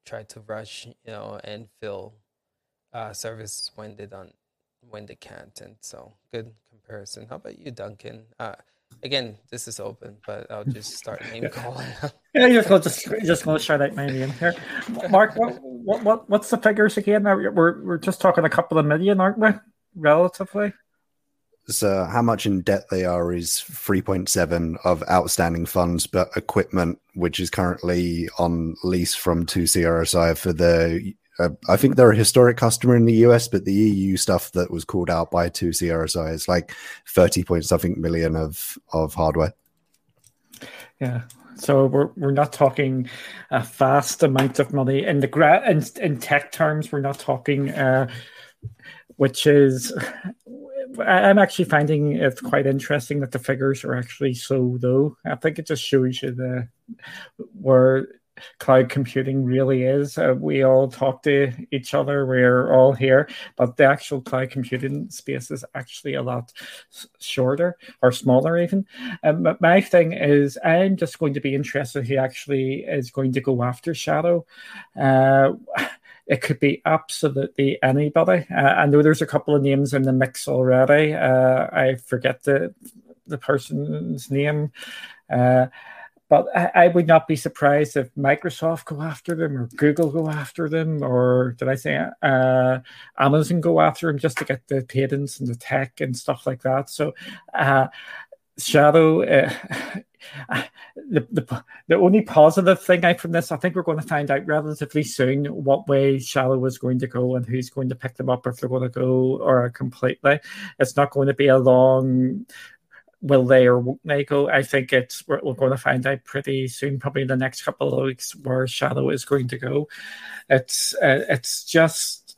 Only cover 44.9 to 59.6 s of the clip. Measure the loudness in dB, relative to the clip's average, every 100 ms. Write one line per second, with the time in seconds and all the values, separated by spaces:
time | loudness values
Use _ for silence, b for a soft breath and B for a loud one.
44.9 | 0 0 0 0 4 6 6 4 0 0
45.9 | -6 -4 -4 -2 -2 -2 -4 -2 -2 -4
46.9 | -4 -4 -6 -4 -4 -2 -2 -2 -2 2
47.9 | 2 0 -8 B B B _ -20 -20 B
48.9 | B B -2 -2 2 4 6 6 2 -6
49.9 | -8 B B -14 -14 -20 -20 -14 -12 -12
50.9 | -6 2 4 6 6 4 0 0 2 2
51.9 | 0 0 0 -2 -2 -2 0 0 -2 -2
52.9 | -4 -4 -6 -6 -8 -4 -2 -2 -2 -4
53.9 | -6 -6 -4 -4 -4 -4 -2 -2 -2 0
54.9 | 2 0 -4 -10 -4 -4 -6 -8 -8 0
55.9 | 0 0 -4 -8 -8 -6 -6 -8 _ _
56.9 | -20 B B B _ -18 -6 4 6 6
57.9 | 2 -2 _ _ -20 B _ 4 4 4
58.9 | -2 -4 -4 -2 -2 0 0